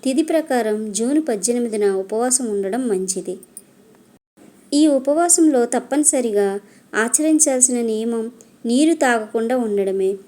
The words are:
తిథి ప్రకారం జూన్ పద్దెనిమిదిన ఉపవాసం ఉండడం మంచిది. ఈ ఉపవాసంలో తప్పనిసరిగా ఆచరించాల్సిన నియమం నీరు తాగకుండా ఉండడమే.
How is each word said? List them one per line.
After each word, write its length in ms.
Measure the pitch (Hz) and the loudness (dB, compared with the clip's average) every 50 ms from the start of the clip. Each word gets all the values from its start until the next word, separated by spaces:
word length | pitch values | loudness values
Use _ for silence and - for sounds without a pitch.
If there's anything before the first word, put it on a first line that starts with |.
| - | -2
తిథి 180 | 262 262 262 | -2 0 0
ప్రకారం 720 | 320 320 320 320 302 311 269 240 226 220 214 214 220 214 202 | 0 0 0 -2 0 0 -2 0 0 0 -2 -2 -4 -6 -4
జూన్ 280 | 208 226 247 285 311 311 302 | -4 -2 0 0 0 0 0
పద్దెనిమిదిన 640 | 233 202 180 - 240 240 240 233 214 208 208 202 196 | -4 -4 -2 -2 -2 -2 -2 -2 -2 0 0 0 0
ఉపవాసం 520 | 190 190 190 - 220 240 254 247 - 254 | 0 -4 -4 -2 -2 0 0 0 -2 -2
ఉండడం 420 | 226 208 202 196 190 196 247 262 240 | -2 -4 -2 -4 -4 -4 -4 -2 -2
మంచిది. 480 | 202 185 185 185 - 190 180 - 180 - - _ _ - _ _ _ _ - _ - - _ _ _ _ _ _ _ _ - - _ _ _ _ - | -2 -2 -2 -4 -6 -6 -6 -8 -10 -12 -14 _ _ -20 _ _ _ _ -20 _ -20 -20 _ _ _ _ _ _ _ _ -20 -20 _ _ _ _ 2
ఈ 140 | 285 311 311 | 4 4 4
ఉపవాసంలో 760 | 277 269 262 277 294 320 349 349 339 - 330 311 277 247 240 | 4 2 0 0 0 2 2 2 4 4 4 4 4 2 2
తప్పనిసరిగా 960 | 240 269 247 247 - 269 294 294 - - 269 247 233 208 202 202 196 196 202 - - - - _ _ - | 2 0 -4 -2 -2 -2 0 2 2 2 0 0 0 0 2 0 0 -2 -4 -10 -14 -20 -20 _ _ -2
ఆచరించాల్సిన 840 | - 220 240 247 - 302 311 320 302 - 294 262 254 254 247 247 240 | -2 -2 0 0 0 2 2 4 4 4 2 2 2 2 0 0 0
నియమం 500 | 233 226 220 220 226 233 233 226 220 226 240 - - - _ _ _ | -2 -2 -2 -2 -2 -2 -2 -4 -4 -6 -10 -16 -20 -20 _ _ _
నీరు 280 | 233 233 254 302 311 330 | 0 2 4 4 2 2
తాగకుండా 640 | 320 294 262 240 226 214 214 - 233 226 226 254 254 | 2 2 2 2 0 -2 -4 -4 -4 -2 0 0 0
ఉండడమే. 540 | 240 220 202 202 196 196 190 196 190 190 202 190 - | 0 0 0 0 0 0 0 0 0 -2 -2 -4 -10